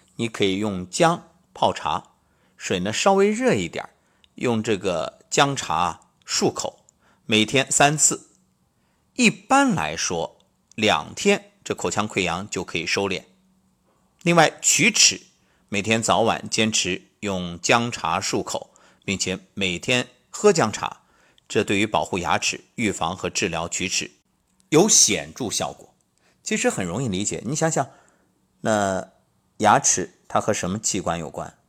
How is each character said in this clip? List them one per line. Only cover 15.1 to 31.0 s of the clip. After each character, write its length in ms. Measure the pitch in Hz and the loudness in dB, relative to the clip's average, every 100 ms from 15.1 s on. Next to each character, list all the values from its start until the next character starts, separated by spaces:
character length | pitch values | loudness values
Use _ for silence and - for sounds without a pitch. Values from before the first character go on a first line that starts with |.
| - - _ _ _ - | 2 -10 _ _ _ -8
每 140 | 101 | -4
天 180 | 98 113 | 0 0
早 200 | 107 92 | 2 2
晚 280 | 113 78 - | 2 0 -2
坚 220 | - 110 | 0 0
持 320 | 110 90 92 _ _ | 0 -2 -4 _ _
用 400 | 101 92 87 85 | -6 -4 -6 -4
姜 300 | - 120 120 | 2 2 0
茶 300 | - 80 87 | -4 -4 -2
漱 240 | - 110 | -2 -4
口， 280 | - - - _ _ _ | -4 -8 -10 _ _ _
并 140 | - 95 | -6 -4
且 220 | 95 95 - | -4 -6 -8
每 220 | - 95 87 | -4 -4 -2
天 300 | - 123 123 _ _ | -2 -2 -2 _ _
喝 220 | - 208 | 0 4
姜 200 | 160 110 | 4 2
茶， 280 | - - - _ _ _ _ - | 0 -8 -8 _ _ _ _ -4
这 160 | 110 | -2
对 140 | 101 101 | 0 0
于 80 | 107 | 2
保 180 | 78 | 0
护 120 | 78 95 | -2 -4
牙 200 | 80 104 | 0 0
齿、 240 | - - _ - | -2 -6 _ -4
预 160 | 107 | -2
防 240 | - 82 95 | 0 -4 -4
和 120 | 90 | -6
治 200 | - 98 | -4 -4
疗 200 | 82 85 | -4 -6
龋 220 | - 92 | -6 -4
齿 220 | - - _ _ _ _ _ - | -4 -6 _ _ _ _ _ 2
有 200 | 151 214 | 4 6
显 460 | - - 87 73 | 6 4 2 -4
著 160 | - 110 | -8 -6
效 220 | - 69 | -4 -6
果。 200 | - - _ _ _ _ _ | -8 -18 _ _ _ _ _
其 120 | - 214 | -6 -2
实 140 | 240 | 0
很 160 | - 90 | 0 -4
容 160 | 101 | -4
易 60 | 127 | -2
理 160 | 92 | -2
解， 180 | 104 80 | -4 -6
你 120 | 110 151 | -6 -2
想 120 | 160 | 0
想， 220 | 156 127 - _ _ _ _ _ _ | 0 -4 -8 _ _ _ _ _ _
那 500 | 113 107 98 95 - _ _ _ _ - | -2 0 0 -2 -6 _ _ _ _ 2
牙 240 | 104 127 | 4 6
齿 400 | - - 82 _ - | 4 -2 -4 _ -4
它 120 | 107 | -2
和 120 | 110 | 0
什 180 | 104 90 | -2 -2
么 80 | 104 | -4
器 220 | - 98 | -4 -4